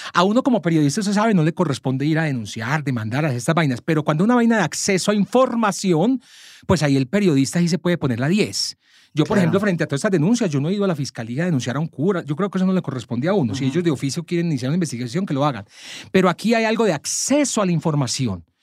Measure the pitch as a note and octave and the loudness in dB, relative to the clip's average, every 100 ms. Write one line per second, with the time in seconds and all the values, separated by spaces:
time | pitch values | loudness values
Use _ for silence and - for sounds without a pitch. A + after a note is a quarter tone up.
0 | - - F#3+ A3+ C#4 A3 E3+ E3 C#3+ E3 | -4 2 2 2 2 0 2 2 2 2
1 | G#3 G3+ A3+ F#3+ D#3 - E3 B2+ C3 C3 | 0 2 2 4 2 0 -2 -2 -2 -2
2 | C#3+ D#3 D#3+ B2+ G2+ A2 A#2 D#3 C#3 A#2+ | 0 0 -2 -4 -6 -8 -4 -2 -2 -4
3 | A2 C3 D#3 B2 C#3 E3 D3+ B2 - D3+ | -2 -2 -2 -2 0 2 0 0 -2 0
4 | D3+ D#3 G#3 B3 A#3 A3+ D#3 - - F#3+ | 0 2 2 4 4 2 0 0 0 0
5 | - G#3 F#3+ B3 C4 A#3 G#3+ - G3 D#3 | 2 2 2 4 2 2 0 0 2 2
6 | G#3+ C4 - - - - - F3 D3+ C#3 | 2 0 -4 -20 -20 -8 0 2 2 2
7 | C3 G3+ G3 C3+ C3+ E3+ F3 E3+ F3 F3 | 2 2 2 2 2 0 0 0 -2 -2
8 | C#3+ A2+ C#3 G#3 B2 - - - _ _ | -2 -2 0 0 0 -4 -6 -10 _ _
9 | _ C#3+ D3+ G#3 E3+ F#3+ G#3 E3+ D3+ C#3 | _ -2 2 2 2 2 0 -2 -2 -2
10 | G#3+ F#3 D#3+ A#3+ G3+ C#3+ D3+ G3+ G3 D#3+ | 0 2 2 2 0 0 -2 -2 -2 -2
11 | C3 - A2+ B2 F3+ C#3+ B2 C3 D#3+ - | -6 -8 -8 -4 -2 -2 -2 -4 -6 -2
12 | E3+ F3+ C#3+ D3 G3 F#3+ F#3 F#3 - B2 | -2 -2 -4 -4 -2 0 0 0 -2 -8
13 | - A#2 D#3 G3+ A#2+ G2 C3 D#3 E3+ C3 | -6 -4 0 0 0 -2 -2 0 0 -2
14 | C#3 E3+ D#3+ F3 E3+ C#3 B2+ F3 D#3+ A2+ | -4 -6 -4 -2 -2 -2 -2 -2 -2 -4
15 | B2 D3 G3 C#3 D3 A2+ G2 - - - | -6 -4 -2 0 0 -2 -10 -20 -18 -18
16 | - F#3+ F3+ E3 G#3 A3+ A3 A3 A3+ D3 | -2 2 2 0 0 0 2 2 0 0
17 | - - - C#4+ C4+ A#3 F#3+ E3 E3 D3 | -4 -6 0 0 2 0 0 0 0 -2
18 | B2 - B2 F#2 - _ | -2 -2 -4 -4 -10 _